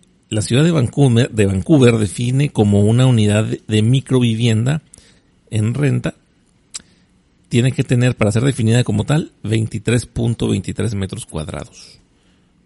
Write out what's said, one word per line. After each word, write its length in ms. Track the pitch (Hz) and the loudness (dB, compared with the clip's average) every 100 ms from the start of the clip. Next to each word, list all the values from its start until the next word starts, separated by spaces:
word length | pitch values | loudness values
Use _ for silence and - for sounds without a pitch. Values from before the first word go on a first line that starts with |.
| _ _ _ | _ _ _
la 140 | 107 | -6
ciudad 220 | - 117 | 0 2
de 60 | 165 | 2
Vancouver, 580 | 156 117 - 135 117 135 | 2 0 2 2 4 2
de 160 | 107 98 | 0 0
Vancouver 500 | 95 - 151 120 113 | 0 2 4 6 4
define 520 | 104 - 123 135 143 | -2 -4 -2 0 0
como 300 | - 104 101 | 0 2 2
una 260 | 104 117 131 | 2 4 4
unidad 380 | 117 104 104 | 4 2 2
de, 180 | 110 - - | -2 -6 -2
de 160 | 107 | 0
microvivienda 1000 | 110 131 - 127 120 110 120 110 123 156 - - _ _ _ _ _ | 2 0 0 0 0 0 0 0 0 -4 -8 -20 _ _ _ _ _
en 240 | 110 104 | -4 -2
renta. 400 | 139 143 123 170 - _ _ _ _ _ - - _ _ _ _ _ _ | -2 -2 -2 -4 -10 _ _ _ _ _ -20 -20 _ _ _ _ _ _
Tiene 240 | 120 127 | 0 0
que 120 | 123 | -2
tener, 320 | - 123 123 - | -2 0 0 0
para 160 | 107 | -2
ser 100 | 110 | 0
definida 420 | 135 120 110 120 | -2 0 0 2
como 200 | 117 104 | 0 -2
tal, 280 | 95 151 - _ | -2 -2 -4 _
veintitrés 640 | 104 110 110 107 113 120 - | -4 -4 -4 -6 -2 -2 -4
punto 420 | - 117 113 117 | -4 -4 -2 -2
veintitrés 460 | 101 92 - 101 | -2 -4 -6 -6
metros 300 | 101 95 - - | -6 -8 -10 -12
cuadrados. 720 | 80 76 76 - - - - _ _ _ _ _ _ | -10 -10 -12 -14 -20 -20 -20 _ _ _ _ _ _